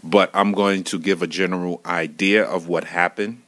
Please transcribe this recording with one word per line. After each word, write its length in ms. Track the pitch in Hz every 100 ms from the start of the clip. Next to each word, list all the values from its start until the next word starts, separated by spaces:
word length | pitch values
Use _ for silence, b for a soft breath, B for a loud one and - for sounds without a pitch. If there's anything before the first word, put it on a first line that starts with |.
But 260 | 82 101 92
I'm 180 | 95 101
going 320 | 98 101 98
to 160 | 90 92
give 220 | 80 92
a 60 | 85
general 520 | 87 92 90 90 87 -
idea 580 | 87 78 76 98 104
of 240 | 101 90 82
what 160 | 85
happened. 600 | 78 90 87 - 104 120